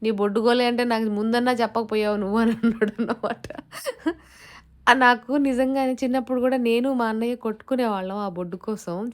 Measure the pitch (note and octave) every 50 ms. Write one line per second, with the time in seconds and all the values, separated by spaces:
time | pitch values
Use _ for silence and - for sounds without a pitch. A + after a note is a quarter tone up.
0 | - A3 G#3+ G3 G#3 G#3 G3+ A3+ A3 A#3+ A#3+ B3 B3 A#3+ A#3+ A#3+ A#3+ A#3+ A3+ A3
1 | A3+ G#3+ G#3 G3+ G#3+ A3+ A#3 A#3+ B3 B3+ B3 A3+ A3+ A3 - A#3 A3 - A3 G#3+
2 | G#3+ G#3 G#3 G#3 F#3+ G3 G#3 A#3 A3+ A#3 A3 A3+ A3+ A#3 A3 - G#3+ G#3 - -
3 | A3+ A3+ A#3+ - - G3+ A#3 - - - - C#4 - _ - - - C#5 - -
4 | - E4 E4+ - - - - - - - - - - - - - - - A#3+ C4+
5 | B3+ B3 B3 A#3 - B3+ C#4 D4 C#4 C4+ B3 B3 C4 C4 C4+ C#4 C4 B3+ B3+ -
6 | C4+ B3 B3+ C4 A#3+ - C4 B3 B3 C4 - B3 A#3+ A#3 A3+ A#3+ B3 C#4 C4 A#3+
7 | A#3 A3 A3 A3 A#3 A#3+ B3 A#3+ - A3 G#3+ - - - C4 B3 B3 A3 G3+ F#3+
8 | F#3 F#3 G3 G#3 G3+ G3 E3+ F3 F3+ E3+ F#3 F3+ - A3 G#3+ G#3 - F3+ E3+ F#3+
9 | A3+ A#3+